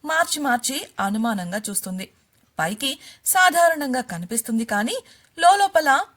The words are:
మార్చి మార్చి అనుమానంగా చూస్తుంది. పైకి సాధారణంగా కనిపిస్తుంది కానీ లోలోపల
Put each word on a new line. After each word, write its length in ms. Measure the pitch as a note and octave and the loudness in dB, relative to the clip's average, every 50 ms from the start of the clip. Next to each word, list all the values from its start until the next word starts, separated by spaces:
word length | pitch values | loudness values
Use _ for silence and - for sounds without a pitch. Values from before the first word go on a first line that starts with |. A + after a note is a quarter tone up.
| - | -4
మార్చి 360 | D4+ D#4+ D#4+ E4+ E4 - D4+ | -2 0 0 0 0 -2 -4
మార్చి 460 | D4 C#4 A#3+ A#3+ A#3 - C4+ C#4+ - - _ - | 0 0 0 0 -2 -4 -6 -6 -8 -10 _ -4
అనుమానంగా 600 | G3 G3 G#3 A3 A3+ A#3 A3 G3 F3+ F3 F3+ G#3+ G#3+ G#3+ | -4 -2 -2 -2 -2 -2 -2 -4 -6 -6 -8 -8 -8 -6
చూస్తుంది. 400 | G3+ F#3+ - F#3+ F#3 F#3 F#3+ - _ _ _ _ _ _ _ _ _ - | -6 -6 -6 -6 -8 -10 -10 -12 _ _ _ _ _ _ _ _ _ -4
పైకి 400 | D#3 E3+ G#3 G#3 C#4 C4+ C#4+ - - - - _ _ | -4 -4 -4 -4 -6 -6 -6 -8 -14 -20 -20 _ _
సాధారణంగా 760 | - - F#4+ F#4 F4+ D4+ F4 E4+ E4+ E4 D4+ D4 C4+ B3+ B3+ | 0 2 4 4 4 4 4 4 4 2 0 -4 -4 -4 -4
కనిపిస్తుంది 640 | B3 - F3+ E3+ F3 F3 A3+ A#3 - - A3+ A3+ A3+ | -4 -6 -10 -10 -8 -6 -8 -8 -4 -2 -2 -4 -2
కానీ 320 | A3+ G#3+ G3+ G#3 C4 A4 C5 - - - _ _ _ _ E4 | -2 -2 -2 -2 -2 -4 -6 -8 -14 -20 _ _ _ _ 4
లోలోపల 680 | E4 F4 G4 G4+ G4+ G4 - D#4+ D#4 C#4+ C4+ C#4+ - - _ | 6 6 6 6 4 2 2 2 4 4 2 2 0 -4 _